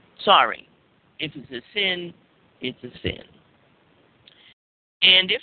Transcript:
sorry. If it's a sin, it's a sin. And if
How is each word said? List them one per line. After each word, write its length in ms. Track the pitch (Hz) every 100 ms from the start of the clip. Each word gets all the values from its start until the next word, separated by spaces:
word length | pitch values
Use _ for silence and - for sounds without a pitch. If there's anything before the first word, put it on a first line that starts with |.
| _ -
sorry. 480 | 214 175 117 - - _ _ _ _ -
If 180 | 151 147
it's 140 | 123
a 120 | 120 -
sin, 400 | 208 196 180 175 - _ _ _ _
it's 220 | 127 -
a 120 | 123 -
sin. 240 | - - - - _ _ _ _ _ _ _ _ - _ - _ _ _ _ -
And 280 | 185 185 185
if 120 | 233